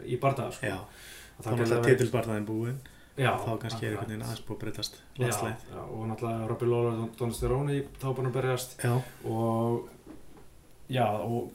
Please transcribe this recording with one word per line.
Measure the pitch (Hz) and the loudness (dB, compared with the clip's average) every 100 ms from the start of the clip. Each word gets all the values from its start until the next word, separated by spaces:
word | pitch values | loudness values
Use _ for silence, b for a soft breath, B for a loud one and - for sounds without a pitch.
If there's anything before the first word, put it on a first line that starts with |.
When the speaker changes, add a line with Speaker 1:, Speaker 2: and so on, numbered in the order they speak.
| - | -6
Speaker 1:
í | 123 | 2
bardaga, | 139 127 110 | 2 2 -2
sko. | - 107 | -4 -4
Speaker 2:
Já. | 95 110 B B B B B | -4 -6 B B B B B
Speaker 1:
Að | |
Speaker 2:
Þá | - | 0
Speaker 1:
það | 120 | 2
Speaker 2:
náttúrulega | 117 120 | 4 6
Speaker 1:
gæti | 120 | 8
verið | 127 | 6
Speaker 2:
titilbardaðin | 120 120 113 107 104 | 6 2 0 -2 -2
búinn. | 110 117 135 - B B - | -2 -2 -4 -10 B B 0
Speaker 1:
Já, | 123 - | 2 2
Speaker 2:
Þá | 123 113 | 0 -2
kannski | 113 110 | -2 -4
er | 110 | -2
Speaker 1:
akkurat. | |
Speaker 2:
einhvern | 104 104 | -2 -4
veginn | 107 | -4
aðeins | 120 113 - | -6 -6 -6
búið | 107 | -6
að | |
breytast | 107 104 107 - | -6 -4 -6 -8
Speaker 1:
Já, | - - 123 | -12 -2 0
Speaker 2:
landslagið. | 107 110 110 - 90 | 0 -2 -4 -8 -10
Speaker 1:
já, | |
og | 82 110 110 | -8 -6 -4
náttúrulega | 110 117 113 113 | -2 -2 0 -2
Robbie | 117 120 | 0 4
Lawler | 120 120 | 4 4
og | 113 | 2
Don, | 113 - | -2 -2
Don | 120 | -2
Cerrone | 110 120 127 143 139 139 - | 0 0 2 2 0 -2 -4
þá | 135 131 | -4 -2
búin | 127 | 0
að | |
berjast. | 127 131 123 - - | 0 2 0 -2 -2
Speaker 2:
Já. | 123 123 127 - 117 | 2 2 0 -6 -2
Speaker 1:
Og, | 113 113 113 117 117 - - - - - - - - - - - | 0 2 4 4 2 -2 -14 -18 -16 -16 -18 -20 -20 -20 -16 -2
já, | 127 110 | 2 4
og | 107 110 117 - | 2 0 -2 -4